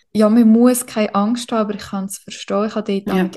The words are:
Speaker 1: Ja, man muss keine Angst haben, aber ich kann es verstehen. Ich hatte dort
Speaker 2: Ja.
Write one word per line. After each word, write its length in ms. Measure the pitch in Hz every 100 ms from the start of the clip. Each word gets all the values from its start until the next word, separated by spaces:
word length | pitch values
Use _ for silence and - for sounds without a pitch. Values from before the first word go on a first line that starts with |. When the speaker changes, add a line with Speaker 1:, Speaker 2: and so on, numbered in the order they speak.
| _
Speaker 1:
Ja, 160 | 208 214
man 180 | 233 220
muss 360 | 226 247 247 -
keine 280 | 226 214
Angst 380 | 196 208 240 -
haben, 60 | 233
aber 140 | 214
ich 80 | 202
kann 240 | - 196 190
es 100 | -
verstehen. 480 | - - - 196 214
Ich 60 |
hatte 280 | 214 208 196
dort 100 | 196
Speaker 2:
Ja. 140 | 185 180